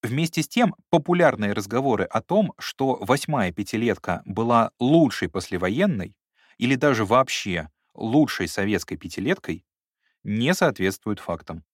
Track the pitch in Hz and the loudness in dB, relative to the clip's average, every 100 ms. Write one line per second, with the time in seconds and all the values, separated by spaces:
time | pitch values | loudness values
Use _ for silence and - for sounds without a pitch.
0 | 110 127 165 - 156 - 233 - _ 170 | -4 -2 -2 -2 -2 2 2 0 _ 0
1 | 147 180 165 104 104 101 98 117 139 107 | 2 4 4 4 -2 -2 -2 -2 0 0
2 | 95 113 - 196 208 - - - 135 123 | 0 -4 0 0 0 -2 -14 -4 -2 -2
3 | - 139 - 147 95 82 104 113 117 95 | 0 -2 0 -2 -2 -2 -6 -2 0 -2
4 | - 87 - 101 113 117 113 _ 123 160 | -4 -6 -6 -4 2 2 2 _ 4 6
5 | 151 - 92 95 90 90 90 117 202 120 | 4 2 -4 -4 -6 -2 -2 2 0 0
6 | 90 _ _ _ _ _ 120 131 147 123 | -6 _ _ _ _ _ 0 2 2 2
7 | 104 120 131 - - 87 76 _ _ - | 4 4 2 -2 -4 -6 -6 _ _ -10
8 | 110 135 151 - 90 - 98 98 - 87 | 0 2 2 0 -4 -2 0 -2 -4 -12
9 | - - 101 - - 80 _ _ _ _ | -10 -6 -4 -4 -4 -10 _ _ _ _
10 | _ _ - 104 123 185 170 113 95 95 | _ _ -6 -2 0 2 0 0 -2 -2
11 | - 104 - 80 - 85 - | -6 -8 -6 -10 -10 -16 -16